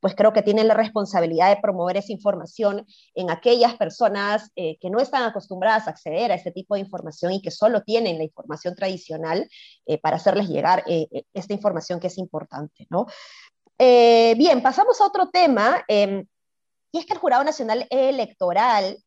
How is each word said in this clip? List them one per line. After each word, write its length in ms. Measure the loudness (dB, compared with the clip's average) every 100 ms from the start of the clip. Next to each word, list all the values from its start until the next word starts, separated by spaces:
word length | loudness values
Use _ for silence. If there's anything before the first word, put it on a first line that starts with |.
pues 140 | -4
creo 180 | 2 2
que 80 | 2
tienen 260 | 0 2 2
la 60 |
responsabilidad 800 | 2 0 -4 -4 -2 -2 2 2
de 60 | 2
promover 380 | 0 -2 -4 -4
esa 140 | -6
información 760 | -6 -4 -4 -8 -4 -4 -4 -12 _ _
en 160 | -10 -6
aquellas 440 | -2 2 4 2
personas, 760 | 0 -6 -2 -2 0 -2 -4 -6 -10
eh, 220 | -10 -8
que 80 | -6
no 100 | -4
están 260 | -2 -2
acostumbradas 640 | -4 -6 -12 -4 0 0 -2
a 40 |
acceder 420 | -12 -8 -4 -2
a 40 | -4
este 160 | -6
tipo 220 | -12 -8
de 60 | -8
información 520 | -6 -12 -14 -8 -6
y 100 | -4
que 80 | -8
solo 320 | 0 2 2
tienen 340 | 0 -2 -2 -4
la 80 |
información 500 | -8 -10 -14 -10 -10
tradicional, 720 | -6 -6 -8 -10 -10 -6 -4 -6 -12 -20 _
eh, 140 | -6 -4
para 180 | -2 0
hacerles 320 | 0 0 -2
llegar, 360 | -2 0 0 0
eh, 200 | -4 -4
eh, 140 | -8 -12
esta 180 | -14 -8
información 480 | -4 -4 -6 -8 -8
que 60 | -8
es 100 | -8
importante, 720 | -10 -10 -12 -14 -14 _ -6
¿no? 160 | -6 -6 -10 -20 -20 -20 _ _ _
Eh, 580 | 6 8 8 6 6 4
bien, 240 | 4 4
pasamos 360 | 2 2 2 4
a 40 | 2
otro 220 | 2 0
tema, 560 | 4 4 4 2 0 0
em, 380 | 0 2 -2 -10 _ _ _ _ _ _
y 60 | -10
es 60 |
que 80 | -6
el 60 | -4
Jurado 260 | 0 2
Nacional 420 | 0 -4 -4 -4 -2
Electoral 1040 | 0 0 0 -6 _ -2 0 2 2 0 -8